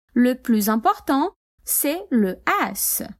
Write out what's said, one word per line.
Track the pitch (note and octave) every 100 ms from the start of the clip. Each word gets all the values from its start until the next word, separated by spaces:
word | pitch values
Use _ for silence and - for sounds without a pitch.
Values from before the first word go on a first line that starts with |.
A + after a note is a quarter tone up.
| _
le | - B3
plus | B3+ - A3 G3+
important, | A3 E4 G4+ - C#4 E4 - _ _
c'est | - - D4 E4 G4+
le | B3 G3 F#3
as. | - G4+ D#4+ G3+ - - - -